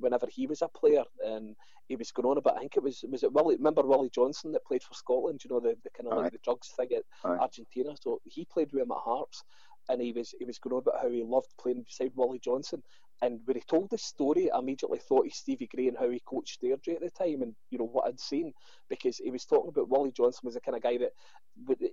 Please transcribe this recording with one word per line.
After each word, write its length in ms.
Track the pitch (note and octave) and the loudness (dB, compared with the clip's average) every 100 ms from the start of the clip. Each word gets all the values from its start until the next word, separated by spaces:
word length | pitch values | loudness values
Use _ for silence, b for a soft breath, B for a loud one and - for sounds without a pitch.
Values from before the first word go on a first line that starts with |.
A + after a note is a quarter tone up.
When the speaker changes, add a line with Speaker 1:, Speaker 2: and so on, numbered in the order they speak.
Speaker 1:
whenever 260 | B2 B2 - | 0 0 -2
he 160 | - C3+ | -4 -4
was 160 | D3+ | -2
a 60 | E3 | -4
player, 340 | - D3+ D3 - - | 2 4 6 2 -4
and 320 | G#2+ A2 G#2+ G#2+ b b - | -6 -6 -10 -16 b b -10
he 80 | B2+ | -8
was 160 | - | -6
going 160 | - B2+ | 0 2
on 100 | C#3+ | 4
about, 180 | - - | 4 2
I 40 | |
think 160 | - - | 0 0
it 60 | |
was, 220 | - - A#2+ | 0 -2 -6
was 120 | C3 | 0
it 100 | - | 2
Willie, 240 | C#3+ D#3+ B2 | 4 4 6
remember 260 | D3+ D#3 | 4 4
Willie 280 | C3+ C3+ C3 | 6 6 4
Johnson 420 | - B2+ D3+ D#3+ | 2 2 0 -4
that 120 | C#3+ | -4
played 180 | - B2+ | -2 -4
for 120 | - | -4
Scotland, 480 | - - C3 E3+ D3 | -8 0 0 0 -4
you 60 | - | -4
know, 100 | B2 | 0
the, 160 | A#2+ A#2 | 0 0
the 60 | - | -4
kind 200 | - A#2+ | -10 -2
of, 60 | A2 | 0
like, 80 | - | 0
Speaker 2:
Aye. 40 | |
Speaker 1:
the 80 | A2+ | -2
drugs 240 | A#2+ B2 - - | -2 -4 -4 -6
thing 120 | B2+ A#2 | -2 -2
at 60 | - b | -4 b
Speaker 2:
Aye. 120 | F2+ F2 | -2 0
Speaker 1:
Argentina? 560 | B2+ - A#2 B2 C#3+ D3 | -2 -4 -8 -4 -4 -6
So 200 | A#2+ A2+ | -6 -6
he 220 | - - F3 | -8 -12 -4
played 260 | E3+ D3+ | -2 0
with 100 | C3+ | 0
him 100 | A#2+ | -2
at 60 | - | -2
Hearts, 440 | A#2 B2+ - - - b b b - | 0 0 -2 -10 -18 b b b -2
and 100 | B2+ | -2
he 120 | A#2+ | 0
was, 220 | A#2 A#2 - | -4 -6 -8
he 60 | |
was 140 | B2 A#2 | -10 -8
going 160 | B2 B2+ | -4 0
on 60 | |
about 200 | C3 - | 2 2
how 60 | B2 | 0
he 140 | A#2+ | 0
loved 300 | A2+ B2+ - - | 0 0 0 -2
playing 220 | B2+ B2 | -2 -2
beside 300 | A#2 - C3 | -4 -4 -2
Willie 240 | C3 B2 B2+ | 2 0 0
Johnson, 440 | A#2+ C3 D3 D#3 - b b - | -2 -2 -2 -10 -10 b b -2
and 180 | B2 A#2 A#2 | -2 0 -4
when 100 | B2 | -4
he 60 | |
told 280 | - E3 G3+ | 0 0 2
the 80 | A3+ | -4
story, 520 | - - C#3 D#3+ E3+ | -4 -2 2 2 2
I 80 | B2 | 0
immediately 400 | C3 C3+ - - | -2 -4 -4 -4
thought 280 | - C3+ - | 2 4 4
of 60 | |
Stevie 360 | - - C3+ A#2+ | -2 -6 -4 -4
Gray 160 | B2 B2+ | -2 0
and 80 | A#2+ | 0
how 140 | B2 | 0
he 100 | B2 | -2
coached 420 | - C3 - - | -6 -8 -8 -4
Airdrie 340 | B2 C3+ - E3+ | -2 -2 -4 -6
at 40 | |
the 100 | F3 | -6
time 300 | - F3+ C#3+ | -4 -2 -2
and, 140 | A#2+ - - | -4 -8 -8
you 80 | A#2+ | -6
know, 80 | A#2 | -2
what 200 | B2+ - | 0 0
I'd 140 | B2+ | -2
seen, 320 | - C#3+ E3 - b b b | -4 -2 -4 -8 b b b
because 260 | C3 B2+ - | -4 -2 -2
he 140 | A#2+ | -4
was 160 | B2+ - | -6 2
talking 240 | D3+ C3 | 2 2
about 180 | D3 A#2 | -2 2
Willie 240 | C3+ C#3 | 2 2
Johnson 300 | B2+ B2 - | 2 2 2
was 100 | B2 | -6
the 60 | A#2+ | -8
kind 160 | - A#2+ | -6 -2
of 60 | |
guy 160 | A#2+ B2 | 0 0
that, 140 | B2 - b b - - | -2 -6 b b -20 -8
but 220 | C4 - - | -2 0 -2